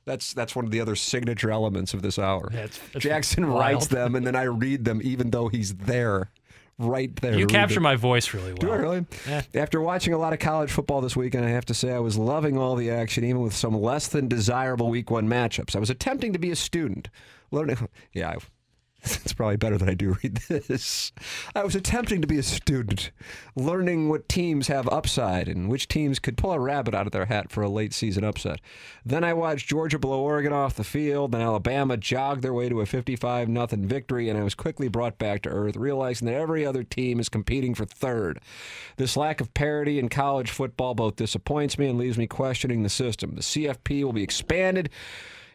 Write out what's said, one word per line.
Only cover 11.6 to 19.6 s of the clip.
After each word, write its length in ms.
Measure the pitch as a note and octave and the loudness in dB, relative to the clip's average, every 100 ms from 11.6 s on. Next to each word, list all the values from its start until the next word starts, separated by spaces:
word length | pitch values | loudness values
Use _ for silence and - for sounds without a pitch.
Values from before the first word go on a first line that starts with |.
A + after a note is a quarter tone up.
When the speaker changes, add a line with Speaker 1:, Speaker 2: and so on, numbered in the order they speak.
| A#2+ | 0
Speaker 1:
to 80 | |
say 180 | A#2 B2+ | 0 0
I 80 | B2 | 0
was 180 | A#2 G#2+ | 2 2
loving 400 | A2+ D3+ D3+ C3+ | 2 2 2 2
all 180 | B2+ B2 | 2 2
the 140 | A#2 | 0
action, 340 | A#2 A2+ - | 0 0 0
even 160 | A#2+ B2 | 2 2
with 140 | A#2 | 0
some 200 | - A#2 A2 | 0 0 2
less 260 | A2 D3 - | 2 0 0
than 200 | D3+ B2+ | 0 2
desirable 640 | A#2 G#2 B2 C3 A#2+ A#2 | 2 2 2 0 0 2
week 200 | A#2+ - | 0 0
one 180 | A2+ A2 | 0 2
matchups. 460 | A#2+ A#2 - - | 2 2 0 -4
I 40 | G2+ | -2
was 100 | G#2+ | 0
attempting 440 | B2+ C4+ C4 A#3+ | 0 -2 -2 -2
to 40 | F3+ | -2
be 120 | F3 | -2
a 60 | E3 | -2
student, 520 | - E3+ C#3 - - - - - - | -2 -2 -2 -4 -10 -16 -20 -20 -6
learning. 380 | C#3+ D#3 A#2+ A#2 | -2 0 -2 -4
<laughs> 180 | - - | -10 -10
Yeah, 180 | F2 E2 | -6 -4
I, 60 | E2 - _ _ _ _ _ | -6 -10 _ _ _ _ _
<laughs> 0 | |
it's 300 | - - - | -6 -4 -4
probably 240 | - G#2+ | -2 0
better 180 | G2+ | 2